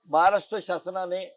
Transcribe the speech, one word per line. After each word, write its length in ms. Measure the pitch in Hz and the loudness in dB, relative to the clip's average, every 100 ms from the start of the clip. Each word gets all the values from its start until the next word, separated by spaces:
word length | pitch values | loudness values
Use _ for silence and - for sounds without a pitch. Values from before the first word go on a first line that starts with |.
| _ | _
महाराष्ट्र 480 | 151 185 202 - 214 | 4 4 4 -2 -8
शासनाने 640 | 180 170 170 185 180 185 180 | -4 -6 -6 -6 -4 -6 -8